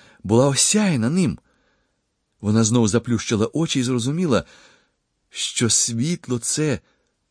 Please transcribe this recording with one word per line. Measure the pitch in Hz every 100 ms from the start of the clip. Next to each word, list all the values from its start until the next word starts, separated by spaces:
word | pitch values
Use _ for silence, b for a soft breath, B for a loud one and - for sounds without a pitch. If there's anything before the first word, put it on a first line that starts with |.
| b b
була | 90 113 139
осяяна | 135 - 214 208 143 113
ним. | 175 165 80 _ _ _ _ _ _ _ _ _ _
Вона | 104 107
знову | 110 120 110
заплющила | 110 117 113 - 107 110
очі | 147 160 139
і |
зрозуміла, | 123 127 117 156 180 107 - b b b b b _ _ _
що | - - - 120
світло — | - - 117 143 175 - 123
це | - - 151 110 - _ _ _ _